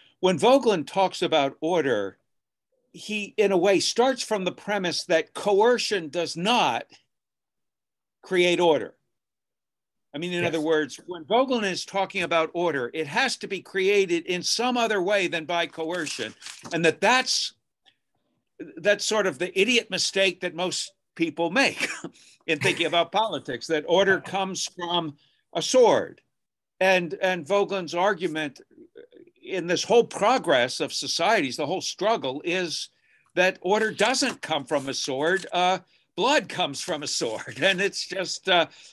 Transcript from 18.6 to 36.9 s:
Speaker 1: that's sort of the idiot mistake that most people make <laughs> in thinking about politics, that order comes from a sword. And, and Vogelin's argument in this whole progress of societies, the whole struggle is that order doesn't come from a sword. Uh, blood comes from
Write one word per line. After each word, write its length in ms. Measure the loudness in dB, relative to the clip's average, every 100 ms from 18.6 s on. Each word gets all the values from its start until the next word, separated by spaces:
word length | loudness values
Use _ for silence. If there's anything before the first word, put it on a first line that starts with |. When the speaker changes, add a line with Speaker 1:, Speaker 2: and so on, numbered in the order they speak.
| -16 -4
Speaker 1:
that's 260 | 0 0
sort 220 | 0 0 0
of 120 | -2
the 200 | -4 0
idiot 300 | 2 2 0
mistake 500 | -4 -2 2 0 0
that 140 | -8
most 380 | -4 -4 -4 -8 _ _
people 360 | -4 -4 0 -2
make 360 | 2 0 0 -8 -8 -14 _
<laughs> 300 | _ _ -4
in 120 | -2
thinking 280 | 0 0 0
about 260 | 0 0
politics, 540 | 0 -2 -4 -8 -10 -4
that 180 | -4 2
order 320 | 2 4 2
comes 460 | -2 -4 -4 -6
from 520 | -8 -8 -4 -4 -4 -10 _ _ _
a 80 | -6
sword. 640 | 2 6 6 6 0 -12 _ _ _ _ _ 0
And, 340 | 2 2 0 -2
and 260 | -2 -2 0
Vogelin's 480 | 0 2 -2 -4
argument 680 | 0 0 0 -4 -4 -6 -8 -20 -20 -20 -20 -20 -20 -20 _
in 240 | -8 -6 -2
this 180 | -2
whole 200 | 4 4
progress 760 | 4 2 2 2 4 2 2 -2
of 120 | -6
societies, 640 | -6 -4 0 2 2 0 -4
the 100 | -4
whole 160 | -4
struggle 580 | -6 -2 0 0 -2 -6
is 440 | -4 -4 -4 -6 -10 _ _ _ _
that 240 | 2 2 2
order 300 | 0 0 0
doesn't 480 | 0 0 2 -2 -4
come 240 | -6 -6
from 240 | -2 -4 -2
a 60 |
sword. 520 | -6 -4 -2 0 0 -2
Uh, 260 | 0 0 0 _ _ _ -2
blood 320 | 2 2 0
comes 320 | -4 -4 -4
from 220 | -6